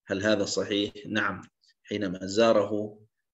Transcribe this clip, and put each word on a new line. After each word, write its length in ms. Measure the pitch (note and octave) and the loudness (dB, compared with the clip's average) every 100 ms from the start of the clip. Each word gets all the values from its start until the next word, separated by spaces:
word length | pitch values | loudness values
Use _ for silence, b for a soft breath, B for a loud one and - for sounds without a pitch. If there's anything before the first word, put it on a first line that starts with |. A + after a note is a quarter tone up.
| - | -6
هل 160 | G2 | -2
هذا 220 | G#2+ G#2 | 2 2
صحيح؟ 480 | G2 G2 G2 G2+ G#2 - - | 2 -2 -2 -2 -2 -6 -4
نعم، 360 | G#2+ G2+ F#2 - _ b _ | -2 -2 -4 -12 _ b _
حينما 440 | - G#2 G2 F2+ F#2+ | -8 -4 -4 -6 -2
زاره 720 | G2 A2+ G#2+ G2 G#2+ G#2+ - _ _ _ | 4 6 6 2 -2 -6 -10 _ _ _